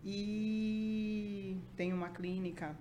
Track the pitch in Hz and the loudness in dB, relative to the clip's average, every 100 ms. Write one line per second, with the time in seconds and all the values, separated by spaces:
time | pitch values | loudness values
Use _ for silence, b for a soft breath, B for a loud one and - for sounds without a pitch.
0 | 196 202 208 214 214 214 214 214 214 214 | -2 -2 0 2 2 2 2 2 2 2
1 | 214 214 208 202 190 185 180 - 180 180 | 2 0 0 -2 -2 -4 -4 -2 2 2
2 | 175 175 180 185 180 170 160 151 | 0 -2 -2 0 -2 -2 -6 -6